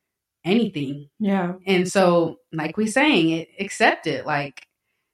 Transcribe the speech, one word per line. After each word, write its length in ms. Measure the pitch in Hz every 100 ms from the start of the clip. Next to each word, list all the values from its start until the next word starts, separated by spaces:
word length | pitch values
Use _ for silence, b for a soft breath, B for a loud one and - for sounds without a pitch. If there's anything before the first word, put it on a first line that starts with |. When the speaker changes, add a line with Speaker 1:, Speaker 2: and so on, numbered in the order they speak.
| _ _ _ _
Speaker 1:
anything. 640 | 165 226 220 151 131 143 - -
Speaker 2:
Yeah. 340 | 208 196 175 185 190
Speaker 1:
And 220 | 185 180
so, 500 | 196 180 175 165 - -
like 240 | 160 156 180
we 100 | 214
saying, 420 | 262 302 220 165
it, 200 | 165 165 -
accept 480 | 202 - 226 330 165
it. 180 | 131 127
Like, 420 | 147 143 - _ _ _ _ _